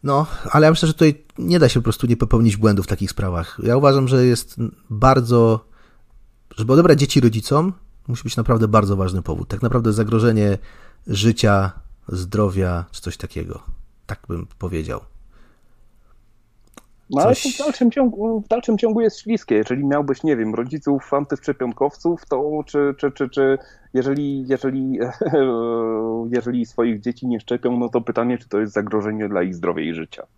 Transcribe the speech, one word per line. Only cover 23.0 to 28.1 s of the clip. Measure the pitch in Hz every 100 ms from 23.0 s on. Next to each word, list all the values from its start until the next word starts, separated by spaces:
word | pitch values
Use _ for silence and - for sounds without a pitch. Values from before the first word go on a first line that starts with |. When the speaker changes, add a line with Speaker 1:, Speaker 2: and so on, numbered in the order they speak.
| 143
Speaker 2:
czy, | 135 131
czy | - 139 139 - _ _
jeżeli, | 127 127 139 143 139 127
jeżeli, | 135 135 135 131 117 120 - 160 147 131 117
<laughs> | 117 117 113 110 113 113 117 120
jeżeli | 117 123 113
swoich | - 120 107
dzieci | 120 120 127
nie | 117
szczepią, | - 120 123 123
no | 120
to | 120
pytanie, | 117